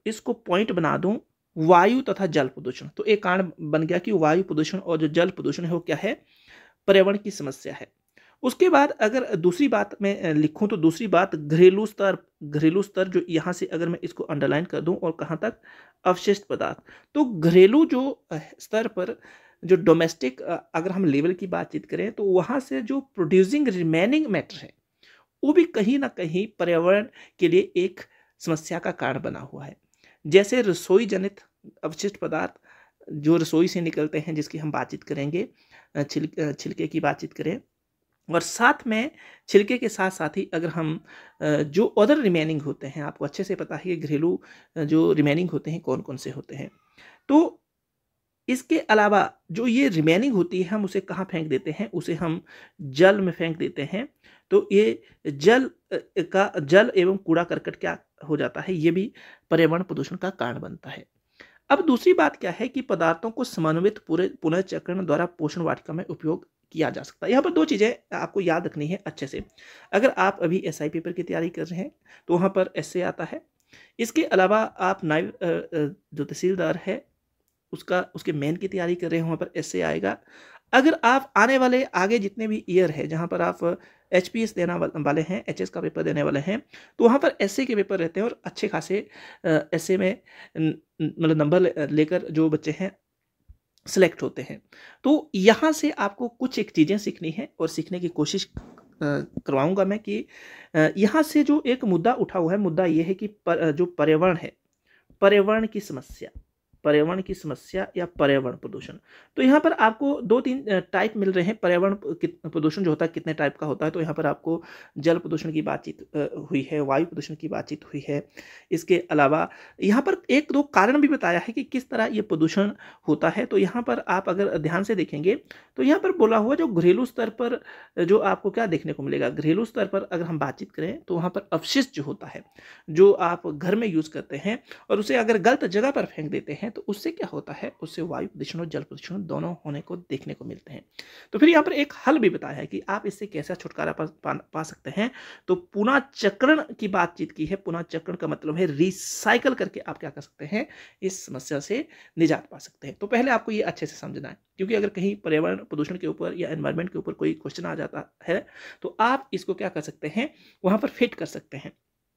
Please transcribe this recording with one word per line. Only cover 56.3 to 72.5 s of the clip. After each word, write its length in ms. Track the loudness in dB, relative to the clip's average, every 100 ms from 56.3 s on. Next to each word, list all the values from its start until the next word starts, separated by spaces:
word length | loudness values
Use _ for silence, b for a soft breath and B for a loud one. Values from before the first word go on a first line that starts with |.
| 0 0 -2
जल 320 | 4 6 6 4
एवं 200 | 2 0
कूड़ा 280 | 0 0
करकट 320 | 0 -4 -6 -6
क्या 220 | -6 -8 _ _ -4
हो 80 | -2
जाता 240 | -2 -6
है, 140 | -6
ये 160 | 0 2
भी 220 | 2 -2 B B B _
पर्यावरण 320 | 4 4 2
प्रदूषण 340 | -4 -6 -8 -6
का 140 | -8
कारण 300 | -6 -6 -6
बनता 300 | -12 -14 -16
है। 160 | -18 -18 _ _ b b b _
अब 160 | 2 4
दूसरी 260 | 2 4
बात 240 | 4 4 0
क्या 140 | -6
है 180 | -6 -6
कि 120 | -6
पदार्थों 500 | -4 0 0 0 -6
को 140 | -6
समन्वित 540 | -6 -2 0 2 0 -2
पूरे 300 | -4 -2 -2 -2
पुनर्चक्रण 640 | -2 0 -2 -8 -6 -6 -2
द्वारा 200 | 0 -2
पोषण 340 | -4 -6 -4
वाटिका 320 | -4 -4 -6
में 120 | -10
उपयोग 440 | -8 -6 -4 -4 -8 _ _
किया 180 | -4 -4
जा 120 | -4
सकता 240 | -12 -8 2
है। 40 |
यहाँ 120 | 2
पर 80 | 4
दो 140 | 2
चीज़ें 540 | 2 2 2 0 _ -8
आपको 220 | -6 -2
याद 260 | 0 0 -2
रखनी 200 | -6 -6
है 120 | -6 -8
अच्छे 200 | -12 -10
से। 180 | -10 -14 B B B B
अगर 160 | 2 2
आप 300 | 4 0 2
अभी 160 | 0 0
एसआई 300 | -2 -6 -6
पेपर 240 | -6 -8
की 100 | -8
तैयारी 260 | -6 -4 -4
कर 180 | -6 -8
रहे 140 | -8
हैं 120 | -10 -14 b b -2
तो 60 |
वहाँ 140 | 0
पर 240 | 2